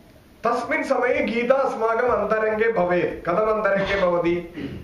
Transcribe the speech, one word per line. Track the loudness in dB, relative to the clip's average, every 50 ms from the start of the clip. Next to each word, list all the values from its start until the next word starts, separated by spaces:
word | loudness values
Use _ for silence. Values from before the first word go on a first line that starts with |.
| -20 -20 -20 -20 -20 -20 -20 -4 -2
तस्मिन् | -2 -2 -2 -2 -4 -4 -4 -2
समये | 0 0 0 2 0 0 0 0
गीता | -2 -2 -2 2 2 2
अस्माकम् | 2 2 0 0 -2 0 0 0 2 2 2
अन्तरङ्गे | 2 0 0 0 0 0 0 0 0 0 0 0
भवेत्। | 2 2 2 2 2 0 0 0 -4 -6 -4 -2
कथम् | 0 0 2 2
अन्तरङ्गे | 2 0 0 0 0 0 0 0 0 0
भवति? | 2 2 2 2 2 0 0 0 -4 -8 -12 -12 -12 -10 -10 -6